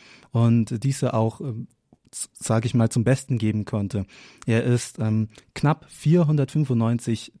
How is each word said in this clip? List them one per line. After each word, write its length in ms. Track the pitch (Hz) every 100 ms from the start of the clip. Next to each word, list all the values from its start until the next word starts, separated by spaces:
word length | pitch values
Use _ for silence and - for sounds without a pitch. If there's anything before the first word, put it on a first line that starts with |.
| - - _
und 520 | 117 117 117 110 117
diese 300 | 135 139 123
auch, 260 | 113 113 -
ähm, 260 | 139 113 - _ _ _ _
s-, 160 | - -
sag 320 | - - 113 117
ich 80 |
mal, 160 | 120 113
zum 140 | 123
Besten 340 | 113 131 - 120
geben 260 | 107 107
konnte. 400 | 101 107 101 101 95 - - -
Er 200 | - 113
ist, 340 | 123 120 - -
ähm, 320 | 110 110 110 - _
knapp 320 | - 147 156 -
vierhundertfünfundneunzig 1400 | - 147 175 151 151 131 156 139 117 113 117 - 110 - _